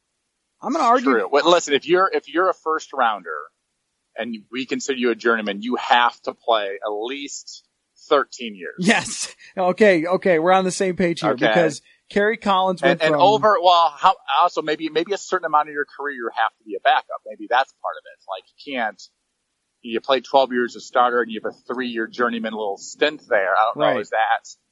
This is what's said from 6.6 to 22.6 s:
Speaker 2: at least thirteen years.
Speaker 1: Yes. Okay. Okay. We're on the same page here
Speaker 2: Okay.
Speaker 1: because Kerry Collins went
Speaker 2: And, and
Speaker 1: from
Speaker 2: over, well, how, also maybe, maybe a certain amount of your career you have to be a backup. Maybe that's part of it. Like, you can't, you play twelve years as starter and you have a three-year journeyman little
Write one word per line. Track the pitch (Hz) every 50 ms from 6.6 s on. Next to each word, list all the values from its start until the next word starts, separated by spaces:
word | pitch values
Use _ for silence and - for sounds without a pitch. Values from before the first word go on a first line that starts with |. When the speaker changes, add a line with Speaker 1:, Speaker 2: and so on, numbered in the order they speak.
| 104 98 98 98 -
Speaker 2:
at | 107
least | 104 104 113 123 139 143 143 139 - - - - - - _ _ _ _ _ _ _ _ _ -
thirteen | 151 139 127 - - - 123 113 104
years. | 92 85 71 - -
Speaker 1:
Yes. | 180 196 220 180 - - - - - - - _ - - - 185
Okay. | 185 180 180 - 220 208 185 160 156
Okay. | 175 185 185 - 196 175 156
We're | 160 180 185
on | 190 185
the | 180
same | 175 - 202 185 175
page | - 190 170 170 -
here | - -
Speaker 2:
Okay. | - - 254 226
Speaker 1:
because | 214 214 165 156 143 - - _ _ _ _ -
Kerry | - 202 208 214 226 220
Collins | - 208 196 185 190 190 185 -
went | 139 139 143 160
Speaker 2:
And, |
and | 160 156 151
Speaker 1:
from | 147
Speaker 2:
over, | 175 202 214 214 - 214 202 165
well, | 175 180 175 170 170 156 143 143
how, | 165 185 190 - _ - 139 151
also | 170 175 - 170
maybe, | 156 156 156 151 160 156
maybe | 151 156 170 196 190
a | 185
certain | - - 185 185 170
amount | 160 151 151 147 151
of | 147
your | 147 143
career | - - - 139 143 139
you | 123 117 113 -
have | 120 113 104 - _
to | _
be | 107 98
a | 92
backup. | - - 151 135 - - - - -
Maybe | 110 107 - 104 98
that's | 117 127 135 - _ _
part | - 92 82 78
of | -
it. | 62 58 _ _ -
Like, | 95 95 - _
you | _ - - 147 139
can't, | 123 113 107 98 - - - _ _ _ _ _ _ _ _ _ _ _ _ _ _
you | - 120 113 110
play | - - 135 131
twelve | 120 - - 135 131 123 123
years | 123 120 117 - 107
as | -
starter | - - 131 123 123 120 120
and | 117 113
you | 110 107 110
have | 107 -
a | _ _ - 123
three-year | 127 127 123 117 113 113 113
journeyman | 101 120 123 120 117 117 110 110 110
little | 107